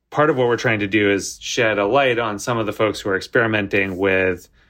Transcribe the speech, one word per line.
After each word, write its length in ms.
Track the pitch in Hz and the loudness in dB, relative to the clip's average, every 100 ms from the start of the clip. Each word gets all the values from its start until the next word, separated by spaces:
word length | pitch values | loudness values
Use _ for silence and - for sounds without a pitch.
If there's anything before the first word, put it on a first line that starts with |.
| _ | _
Part 200 | - 151 | 0 2
of 80 | 131 | 2
what 100 | 123 | 2
we're 100 | 117 | 2
trying 220 | 127 110 | 0 0
to 80 | 104 | 0
do 240 | 107 101 | 2 2
is 260 | 98 - - | 2 -2 -10
shed 360 | - - 113 104 | -6 0 0 2
a 80 | 101 | 2
light 340 | 135 135 117 | 2 2 0
on 180 | 113 101 | -2 -4
some 200 | - 117 | -4 -2
of 80 | 107 | -4
the 80 | |
folks 260 | 101 110 - | -2 -2 -2
who 100 | 107 | -2
are 60 | 95 | -4
experimenting 840 | - 127 113 107 101 101 98 90 | 0 0 2 0 0 0 -2 0
with 520 | 98 95 92 90 - _ | 0 2 0 -2 -10 _